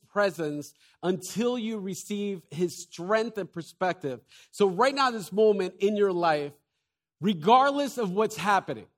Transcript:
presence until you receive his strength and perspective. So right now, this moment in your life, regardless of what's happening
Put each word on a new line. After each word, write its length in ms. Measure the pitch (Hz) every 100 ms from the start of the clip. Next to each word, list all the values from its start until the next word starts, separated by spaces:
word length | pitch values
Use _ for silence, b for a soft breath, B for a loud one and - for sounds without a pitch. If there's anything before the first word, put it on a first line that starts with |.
| _
presence 600 | 202 202 151 156 147 147 _ b b
until 560 | 175 185 - 180 240 247
you 220 | 220 220
receive 640 | 190 180 - 208 202 185 -
his 280 | 147 180 -
strength 560 | - - 175 220 226 208
and 140 | 175
perspective. 720 | 170 151 - 185 170 143 123 _ b b
So 160 | - 202
right 260 | 180 262
now, 160 | 277 262
this 220 | 226 170
moment 420 | 185 220 196 185 -
in 160 | 196 208
your 160 | 202
life, 400 | 175 170 151 143 - _ _ _ _ _ -
regardless 800 | 180 180 160 254 277 285 277 240
of 140 | 202
what's 240 | 185 220 -
happening 500 | 185 196 170 113 87